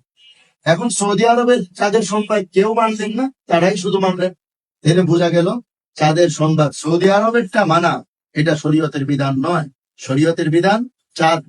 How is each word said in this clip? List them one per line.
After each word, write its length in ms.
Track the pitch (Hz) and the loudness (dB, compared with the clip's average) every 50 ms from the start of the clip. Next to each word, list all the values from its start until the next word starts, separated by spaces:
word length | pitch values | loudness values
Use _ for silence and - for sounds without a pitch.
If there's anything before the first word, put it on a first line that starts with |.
| _ _ _ _ _ - _ _ _ _ _ _ _ | _ _ _ _ _ -20 _ _ _ _ _ _ _
এখন 220 | 151 170 165 247 233 | -2 -2 0 -2 -4
সৌদি 340 | - - 202 202 202 196 226 | -2 -2 -2 -2 0 2 2
আরবের 360 | 233 240 240 240 240 247 226 180 - _ | 4 4 2 2 2 2 0 0 -6 _
চাঁদের 280 | - 202 208 196 226 214 | -4 -2 0 0 0 -2
সংবাদ 380 | 165 202 214 208 208 214 208 190 - - | -2 -4 -4 -2 -2 -2 -4 -4 -2 0
কেউ 160 | 185 202 220 226 | 0 0 2 0
মানলেন 380 | 233 226 226 220 208 208 214 220 | 0 0 0 -2 -4 -6 -6 -4
না, 100 | 240 262 269 - _ _ | -4 -4 -4 -6 _ _
তারাই 300 | - 170 170 170 190 208 | -2 0 2 2 0 0
শুধু 200 | 180 180 202 185 190 | -2 -4 -2 -2 0
মানলেন। 320 | 190 185 180 180 180 185 180 _ _ _ _ _ _ _ _ _ - | 0 0 0 -2 -4 -4 -6 _ _ _ _ _ _ _ _ _ 0
তাহলে 200 | 151 165 180 185 | 2 2 2 2
বোঝা 260 | - - - - - | 2 2 2 2 2
গেল, 180 | 165 170 170 190 233 240 - _ _ _ _ _ _ | 2 0 0 0 -2 -6 -10 _ _ _ _ _ _
চাঁদের 320 | - 151 151 156 170 175 170 | -2 0 0 2 2 2 0
সংবাদ 420 | 151 - 151 156 156 151 151 135 - | 2 0 0 0 2 2 0 -2 -2
সৌদি 340 | - - 151 165 175 185 190 | -6 -4 -2 0 2 2 2
আরবেরটা 520 | 196 208 214 226 233 240 240 185 - 220 202 | 2 4 2 2 0 0 -2 0 -2 0 0
মানা 280 | 156 160 170 170 165 151 - - _ _ _ _ _ _ | 2 2 2 2 0 -2 -4 -10 _ _ _ _ _ _
এটা 180 | 151 151 165 151 | -2 0 0 0
শরীয়তের 480 | 151 - 156 151 156 160 147 - 143 135 | 0 0 0 0 0 0 -2 -4 -6 -4
বিধান 280 | 135 143 127 139 135 135 131 | -2 -2 -2 -2 -2 -2 -2
নয়। 280 | 139 165 175 170 151 139 - _ _ _ _ _ | -2 -2 -2 -4 -4 -8 -12 _ _ _ _ _
শরীয়তের 500 | - - 135 139 156 165 165 170 170 156 | -8 -4 0 2 2 2 0 0 -2 0
বিধান 300 | 151 170 175 190 208 226 247 262 _ _ _ _ _ | 0 2 2 2 0 0 -2 -6 _ _ _ _ _
চাঁদ 240 | - 160 160 165 156 - | 0 0 0 0 0 -4